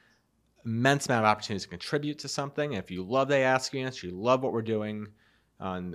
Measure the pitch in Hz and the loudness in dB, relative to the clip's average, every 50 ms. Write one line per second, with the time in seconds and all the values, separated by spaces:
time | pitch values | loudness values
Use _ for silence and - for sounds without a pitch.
0 | _ _ _ _ _ _ _ _ _ _ _ _ - 120 113 117 123 135 143 143 | _ _ _ _ _ _ _ _ _ _ _ _ -8 -4 -2 2 4 4 4 4
1 | - - 127 113 107 107 107 107 - - 107 95 - - 87 87 - - - 147 | 2 2 2 4 6 6 4 4 2 -4 -6 -6 -6 -8 -12 -12 -6 -4 -2 -2
2 | 147 147 147 - - 135 - - 139 139 - - 147 147 127 95 90 - 92 90 | -2 -4 -8 -8 -10 -8 -6 -6 -6 -6 -4 -4 -4 -2 -2 -4 -6 -6 -6 -6
3 | 92 92 123 131 135 131 143 135 131 127 127 131 - - - 135 131 131 123 - | -4 0 2 2 4 4 4 4 6 6 4 4 2 -2 -6 -6 -6 -6 -8 -8
4 | - 90 90 92 104 120 131 131 131 131 - 117 110 110 113 107 107 107 107 107 | -10 -10 -8 -2 2 4 4 4 4 0 -2 -2 -2 -2 -2 -2 -2 -4 -6 -8
5 | 107 104 104 _ _ _ _ _ _ _ _ - - 95 92 90 90 90 82 | -10 -12 -14 _ _ _ _ _ _ _ _ -8 -6 -6 -6 -6 -6 -8 -8